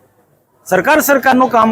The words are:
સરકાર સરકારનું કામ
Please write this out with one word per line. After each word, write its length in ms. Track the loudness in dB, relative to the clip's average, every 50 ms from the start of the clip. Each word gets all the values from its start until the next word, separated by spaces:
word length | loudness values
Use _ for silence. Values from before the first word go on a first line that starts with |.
| _ _ _ _ _ _ _ _ _ _ _ _ -8 -4
સરકાર 320 | -2 -2 0 0 0 0
સરકારનું 480 | 0 0 -2 0 0 0 0 0 0 0 0
કામ 140 | 0 0 0